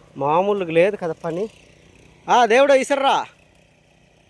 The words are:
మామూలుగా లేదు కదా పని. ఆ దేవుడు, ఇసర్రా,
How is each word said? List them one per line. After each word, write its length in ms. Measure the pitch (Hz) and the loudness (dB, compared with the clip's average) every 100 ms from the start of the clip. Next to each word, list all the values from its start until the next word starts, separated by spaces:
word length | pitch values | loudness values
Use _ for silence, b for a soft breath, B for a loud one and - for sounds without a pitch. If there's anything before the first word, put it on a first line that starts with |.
| _ 139 | _ -8
మామూలుగా 500 | 139 160 202 202 170 165 | -2 0 0 -2 -2 2
లేదు 160 | 190 202 | 2 0
కదా 140 | 175 156 170 | -8 -8 -10
పని. 200 | 165 214 - _ _ _ _ _ _ - 220 | -8 -10 -12 _ _ _ _ _ _ 0 2
ఆ 20 | 226 | 4
దేవుడు, 200 | 233 277 269 | 2 4 2
ఇసర్రా, 320 | 254 277 269 175 113 _ _ _ _ _ _ _ _ _ | 2 -2 0 -2 -4 _ _ _ _ _ _ _ _ _